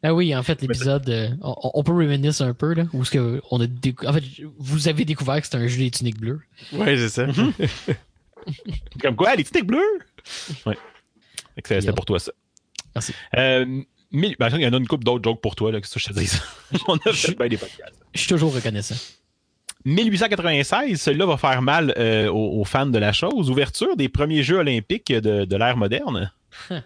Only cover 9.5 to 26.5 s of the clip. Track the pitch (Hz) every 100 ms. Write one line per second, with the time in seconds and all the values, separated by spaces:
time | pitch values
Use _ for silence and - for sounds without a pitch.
9.5 | 359 196 262 403 403 - - - - -
10.5 | 143 - 104 - - _ _ _ - -
11.5 | - - 101 101 104 - 98 - - _
12.5 | _ _ - - - - - - - 131
13.5 | 131 127 131 135 _ _ 139 196 - 120
14.5 | 123 127 127 120 147 117 120 110 113 110
15.5 | - 110 110 98 - - 101 92 - -
16.5 | - - 185 - 165 - 202 160 185 120
17.5 | 110 - - - _ _ - - 175 160
18.5 | 131 117 104 101 120 - - _ _ _
19.5 | _ - - 135 165 226 196 220 196 170
20.5 | 147 139 202 285 175 - 143 185 147 143
21.5 | 127 127 151 151 - 117 110 107 98 110
22.5 | 80 101 135 139 117 104 101 175 262 143
23.5 | 127 139 - 339 311 131 - 147 156 131
24.5 | 185 151 120 107 208 - 120 107 104 95
25.5 | 98 117 120 101 123 277 110 98 _ _